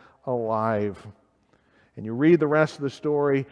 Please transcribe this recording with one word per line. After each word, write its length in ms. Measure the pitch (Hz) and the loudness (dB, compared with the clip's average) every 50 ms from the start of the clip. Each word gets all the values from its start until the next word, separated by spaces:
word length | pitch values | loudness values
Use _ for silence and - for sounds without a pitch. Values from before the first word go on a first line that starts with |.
| - - _ _ - 135 | -20 -20 _ _ -6 -4
alive." 800 | 127 120 113 110 110 107 110 113 110 104 104 104 95 - - 110 - _ _ _ _ _ _ _ _ _ _ _ _ _ _ _ _ | -4 -4 -2 -2 -2 0 0 0 0 0 -2 -4 -6 -8 -16 -20 -20 _ _ _ _ _ _ _ _ _ _ _ _ _ _ _ _
And 100 | - 104 | -12 -10
you 80 | 110 113 | -8 -4
read 260 | 123 147 160 175 160 | 2 4 4 6 4
the 60 | 156 | 4
rest 300 | 147 151 156 156 151 - | 2 2 2 2 0 -2
of 80 | - 143 | -6 -8
the 80 | 135 | -8
story. 560 | - - - 151 147 143 143 143 139 139 131 - | -8 -6 -4 -2 0 0 2 2 2 0 -2 -4